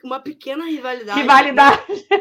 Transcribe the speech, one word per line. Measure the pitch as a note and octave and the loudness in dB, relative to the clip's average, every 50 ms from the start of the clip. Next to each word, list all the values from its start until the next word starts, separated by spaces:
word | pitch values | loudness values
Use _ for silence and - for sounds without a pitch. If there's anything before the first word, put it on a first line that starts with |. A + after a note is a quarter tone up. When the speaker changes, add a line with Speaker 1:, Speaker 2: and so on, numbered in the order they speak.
| - | -14
Speaker 1:
uma | B3+ C4 C4+ | -12 -10 -10
pequena | C4 C#4+ D4+ _ - C4+ C4+ D4+ E4+ | -10 -14 -18 _ -12 -12 -10 -10 -10
rivalidade | E4 D#4 C#4+ B3 B3+ B3+ B3 A3+ G#3 G3+ C#4+ | -10 -10 -10 -8 -10 -10 -10 -10 -6 -6 -2
Speaker 2:
Rivalidade. | C#4+ B3+ C#4 C4+ C#4 C#4+ C4 C4 C#4+ C#4+ - - - - G4+ - - - G4 G4+ | 2 4 6 4 4 4 4 4 4 4 4 2 -2 -8 -12 -10 -6 -2 -2 -2